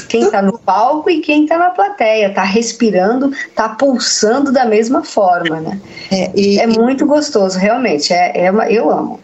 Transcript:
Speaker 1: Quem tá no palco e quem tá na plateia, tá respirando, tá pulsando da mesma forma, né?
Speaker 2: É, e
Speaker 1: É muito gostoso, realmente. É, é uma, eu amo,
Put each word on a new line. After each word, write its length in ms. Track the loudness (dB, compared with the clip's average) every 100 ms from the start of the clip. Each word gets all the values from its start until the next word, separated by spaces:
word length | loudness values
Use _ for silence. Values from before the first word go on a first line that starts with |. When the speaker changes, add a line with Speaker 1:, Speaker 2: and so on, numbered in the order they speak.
| -4
Speaker 1:
Quem 240 | 0 2
tá 100 | 2
no 160 | 0 -2
palco 540 | -2 0 2 0 0
e 80 | -2
quem 280 | 0 2 2
tá 120 | 2
na 120 | 0
plateia, 640 | 0 -2 0 0 2 0
tá 120 | 0
respirando, 880 | 0 0 -2 0 0 2 2 0 -2 -4 -8 -4
tá 140 | -4
pulsando 840 | 0 0 0 -2 0 0 2 2
da 120 | 2
mesma 380 | 2 2 2 -2
forma, 580 | -2 0 2 2 -2 -6
né? 200 | -8 -10 -12 -14 -4
Speaker 2:
É, 180 | -2 -2
e 280 | 0 2 2
Speaker 1:
É 60 | 2
muito 360 | 2 2 2 2
gostoso, 520 | 0 0 0 0 0
realmente. 540 | 0 0 0 -2 0
É, 320 | 0 0 0
é 60 | 0
uma, 180 | 0 0
eu 180 | 0 0
amo, 300 | -2 -4 -10